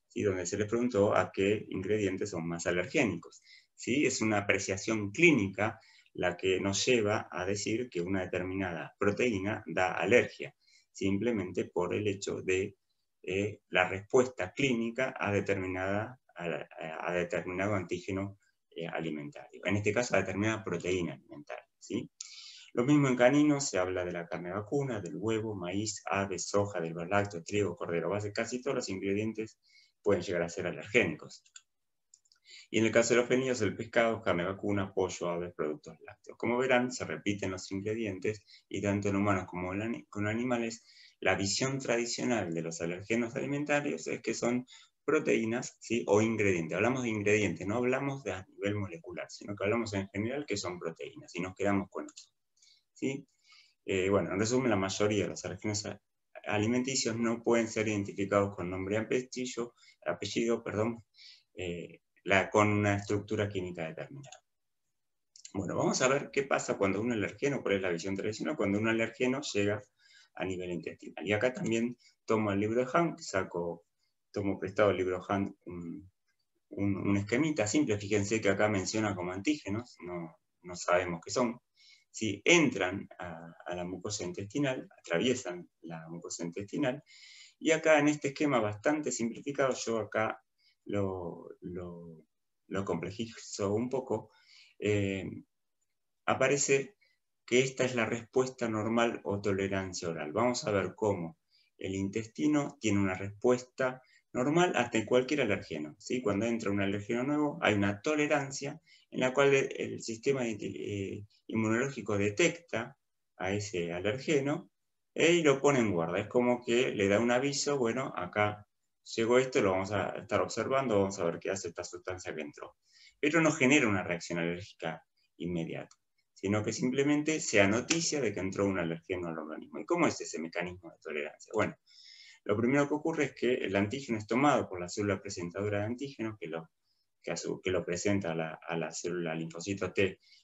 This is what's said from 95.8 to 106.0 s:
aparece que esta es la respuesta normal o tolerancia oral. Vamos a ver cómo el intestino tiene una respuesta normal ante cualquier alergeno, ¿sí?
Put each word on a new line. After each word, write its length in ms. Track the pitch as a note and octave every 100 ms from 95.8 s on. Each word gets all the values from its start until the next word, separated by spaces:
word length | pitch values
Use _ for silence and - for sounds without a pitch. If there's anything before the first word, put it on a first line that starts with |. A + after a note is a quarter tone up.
| _ _ _ _ -
aparece 680 | A2+ C3 C#3+ - C3+ C3+ _ _ _ _ _ -
que 140 | B2
esta 260 | C3+ - B2+
es 80 | B2
la 100 | A2
respuesta 640 | A#2 A#2 C3 B2+ - A#2
normal 540 | A2 A2 A#2 A#2 -
o 160 | - G2+
tolerancia 680 | G#2 F#2+ G2 G2 F#2+ F2 F2
oral. 220 | D#2+ D2+
Vamos 340 | F#2 B2 A#2+ G#2+
a 60 |
ver 240 | G2 F2+ -
cómo 420 | G#2+ F#2 E2 - _ _ _ _
el 160 | F#2+
intestino 840 | F#2+ G2 A2 A2 - D3+ D3 C#3 -
tiene 200 | G#2+ G2+
una 140 | F#2+
respuesta 880 | F#2 G2 - B2 B2 - - B2+ C3 - _ _
normal 420 | B2 C3 E3+ F3+ -
ante 300 | A#2+ A2+ G#2
cualquier 360 | B2+ B2+ D3
alergeno, 540 | A2+ F#2+ - D#2 D2+
¿sí? 220 | -